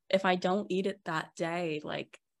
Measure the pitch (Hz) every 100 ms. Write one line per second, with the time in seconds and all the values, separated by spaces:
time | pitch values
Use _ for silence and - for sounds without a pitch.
0 | - 190 190 185 180 190 202 180 196 190
1 | - 160 - - 170 170 175 151 156 147
2 | 147 - _ _